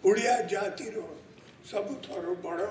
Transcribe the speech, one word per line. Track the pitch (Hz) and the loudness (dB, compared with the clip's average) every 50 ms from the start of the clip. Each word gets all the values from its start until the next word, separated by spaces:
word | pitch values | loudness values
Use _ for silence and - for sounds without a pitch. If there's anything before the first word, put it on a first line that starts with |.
| - | 8
ଓଡ଼ିଆ | 190 214 226 233 240 247 233 226 180 | 6 6 6 6 4 4 4 2 0
ଜାତିର | 196 196 208 190 - - - 220 214 220 - - - - - - - - - - - - - - | 0 -2 -2 -2 -4 -6 -8 -6 -6 -6 -8 -8 -12 -14 -16 -20 -20 -20 -20 -20 -20 -20 -16 -4
ସବୁଠାରୁ | - 202 - - 277 - - - - 180 170 170 180 180 - | -4 -2 -2 -2 -6 -8 -8 -8 -6 -4 -2 -2 -4 -4 -4
ବଡ଼ | 165 170 170 196 220 | -6 -2 -2 -2 -4